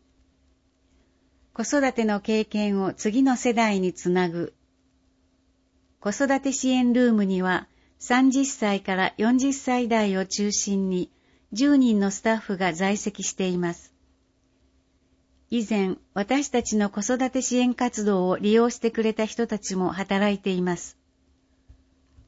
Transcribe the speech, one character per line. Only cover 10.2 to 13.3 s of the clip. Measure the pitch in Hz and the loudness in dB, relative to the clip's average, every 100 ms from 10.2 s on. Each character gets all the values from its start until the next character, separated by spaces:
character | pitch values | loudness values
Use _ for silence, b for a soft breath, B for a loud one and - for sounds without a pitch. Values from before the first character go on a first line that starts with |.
| 190 | -4
中 | - 208 | -4 -2
心 | 208 - 196 190 | -2 -2 -2 0
に、 | 180 - b b b b | -2 -4 b b b b
十 | 202 285 285 | 0 4 4
人 | 254 208 | 4 4
の | 196 | 0
ス | - | 0
タ | 226 220 | -2 -2
ッ | |
フ | - 185 | -4 -2
が | 185 | -2
在 | 165 196 208 | 0 -2 -2
籍 | 214 - | -4 -8
し | 185 | -8